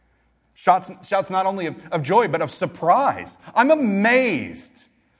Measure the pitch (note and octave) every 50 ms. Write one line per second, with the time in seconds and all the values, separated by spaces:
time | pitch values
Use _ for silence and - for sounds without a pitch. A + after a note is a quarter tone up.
0 | _ _ _ _ _ _ _ _ _ _ _ _ - F#3 F3+ F#3 F3+ - F#3 -
1 | - - G3 G3 F#3+ - F#3 F#3+ F#3+ F#3+ G3 G3 F3 D#3+ C#3 - - - - E3+
2 | C#3+ B2 F#3 A#3 A#3+ F3+ C#3+ D#3+ D#3 C3+ - - F#3 - - - - E3 F3 E3
3 | C#4+ A#3 C3 F#2 F2 - - _ - - - - B3 C#4 D#4 D#4 C#4 G#3+ G3 G3
4 | G3+ A3+ A#3+ B3+ C4 A#3+ F#3 B2+ G#2 F2+ E2 - - - _ _ _ _ _ _
5 | _ _ _ _